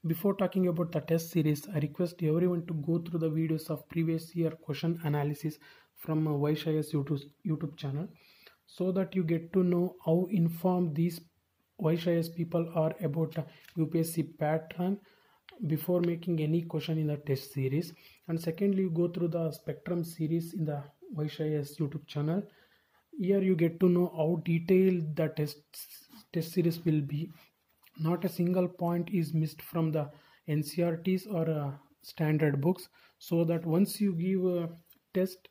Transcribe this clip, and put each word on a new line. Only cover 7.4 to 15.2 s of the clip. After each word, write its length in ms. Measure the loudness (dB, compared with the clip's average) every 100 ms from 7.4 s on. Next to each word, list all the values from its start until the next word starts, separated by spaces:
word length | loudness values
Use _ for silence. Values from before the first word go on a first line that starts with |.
| -4
YouTube 300 | -2 -4 -6
channel, 320 | -6 -4 -6 -12 -20 -20 -20 _ _
so 240 | -2 0
that 220 | 0 0
you 80 | 0
get 300 | 2 0 2
to 100 | 2
know 340 | 4 4 0 -2
how 220 | 2 2 4
informed 680 | 2 2 2 2 4 2 2
these 240 | 0 0 -16 _ _ _ _ -2
Vaishya's 480 | 0 2 2 0 0
people 440 | -4 -2 -2 -2
are 200 | 0 -2 -2
about, 360 | -4 -2 -2 -4
uh, 60 | -10 -14 -12 -4
U 100 | 0
P 140 | 0
S 100 | 0
C 80 | -2
pattern 760 | -4 -2 0 0 -4 -4 -2 -2 _ _